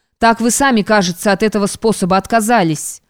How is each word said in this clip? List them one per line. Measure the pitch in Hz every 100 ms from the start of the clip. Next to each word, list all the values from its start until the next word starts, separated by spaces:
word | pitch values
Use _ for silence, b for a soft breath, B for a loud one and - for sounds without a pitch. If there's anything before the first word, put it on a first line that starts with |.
| _ _
Так | 233 226
вы | 233
сами, | - 277 226
кажется, | 202 214 180 170 214
от | 190
этого | 214 214 202
способа | - 226 196 180 190
отказались. | - 226 214 233 165 151 - -